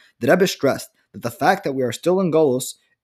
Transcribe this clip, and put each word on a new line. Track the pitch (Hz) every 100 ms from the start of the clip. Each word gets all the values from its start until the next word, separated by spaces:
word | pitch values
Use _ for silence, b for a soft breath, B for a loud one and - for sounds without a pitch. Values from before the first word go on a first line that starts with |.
| b _
the | 123
Rebbe | 180 180
stressed | - 135 - - _ _
that | 101
the | 117
fact | - 151 196
that | 156
we | 135
are | 127
still | 113 165 185
in | 185
Golos, | 156 151 127 - - _ _